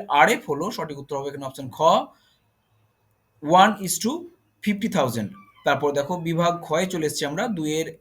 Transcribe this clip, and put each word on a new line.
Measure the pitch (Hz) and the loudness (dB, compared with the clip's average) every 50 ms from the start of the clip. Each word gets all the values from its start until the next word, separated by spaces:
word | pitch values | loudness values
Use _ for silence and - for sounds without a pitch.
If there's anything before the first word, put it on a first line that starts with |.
| 196 104 | -4 0
আরএফ | 131 147 151 196 233 277 - - | 6 6 6 6 6 0 -2 -6
হলো, | 147 139 165 202 | -4 -4 -4 -6
সঠিক | - - 160 - 147 139 | -6 -8 -8 -10 -10 -14
উত্তর | 139 - 147 139 | -10 -8 -8 -6
হবে | 139 143 | -6 -6
এখানে | 139 139 139 | -8 -10 -12
অপশন | 131 - - 135 123 | -12 -12 -12 -12 -12
খ, | 107 - 151 165 185 233 294 - - _ _ _ _ _ _ _ _ _ _ _ _ _ _ _ _ _ _ _ _ _ _ _ _ _ - | -4 4 6 6 6 6 2 -2 -12 _ _ _ _ _ _ _ _ _ _ _ _ _ _ _ _ _ _ _ _ _ _ _ _ _ -2
one | 147 165 180 196 214 214 196 | 4 6 8 8 6 4 0
is | 196 175 - - - | -4 -6 -6 -4 -2
to | 220 285 349 339 - - _ _ _ _ _ - | -4 -4 -4 -8 -12 -20 _ _ _ _ _ -4
fifty | 214 208 202 - 214 | -4 -2 -2 -2 -2
thousand। | - 175 139 123 117 120 104 95 - - - _ _ - _ | 0 0 0 0 0 -4 -6 -6 -8 -14 -20 _ _ -4 _
তারপর | 156 139 131 143 143 | 0 0 2 0 0
দেখো | 139 143 143 - 180 175 | 0 0 -2 -2 -4 -6
বিভাগ | 165 170 165 160 175 170 170 170 | -4 -4 0 0 2 0 0 -2
ক্ষয়ে | - - 156 165 190 | -4 -2 -2 -2 -2
চলে | 185 185 175 151 | -2 -2 -2 -4
এসেছি | 151 147 - 156 | -4 -2 -4 -4
আমরা, | 143 147 170 226 254 | -4 -4 -4 -4 -4
দুইয়ের | 214 165 156 151 151 156 160 160 160 - | -4 -4 -4 -2 -2 -2 -4 -6 -8 -16